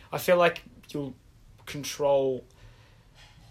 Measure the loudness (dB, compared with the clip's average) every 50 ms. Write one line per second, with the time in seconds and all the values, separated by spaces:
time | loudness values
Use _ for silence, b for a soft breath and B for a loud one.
0 | B B -10 -2 2 4 4 4 4 2 0 -2 -10 -20 -20 -20 -16 -10 -8 -8
1 | -8 -8 -12 -16 _ -20 -20 -20 -20 -20 -20 -20 -16 -14 -12 -10 -10 -10 -4 -2
2 | 2 2 4 4 2 0 -2 -4 -8 -16 b b b b b b b b b b
3 | b b b b b b b b -20 -16